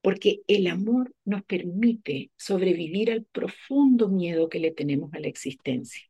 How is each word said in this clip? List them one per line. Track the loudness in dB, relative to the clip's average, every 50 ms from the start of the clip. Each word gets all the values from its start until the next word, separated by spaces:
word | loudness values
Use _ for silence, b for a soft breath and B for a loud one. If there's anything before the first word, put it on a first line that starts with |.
Porque | 2 0 -2 2 2 0 0 0 0
el | 2 2 2 2
amor | 0 -2 -2 0 0 0 0 0 -2 _ _ _
nos | -4 -4 -4 -4
permite | _ -6 -6 -4 -6 -2 2 2 2 2 0 _ -8 -8 -8 -8 _ _
sobrevivir | _ -6 -2 0 0 2 2 2 0 -2 -4 -4 -2 0 0
al | 0 -2 -6
profundo | _ _ -8 -8 -8 -8 -14 -10 0 4 6 6 8 8 6 4 2
miedo | 2 0 0 0 2 0 0 0
que | 0 -2
le | -2 -2
tenemos | -2 -2 -4 -2 -2 -2 -4 -6 -10
a | -8
la | -8
existencia. | -8 -10 -8 -10 -10 -10 _ _ -6 -4 -4 -6 -10 -18 -20 -20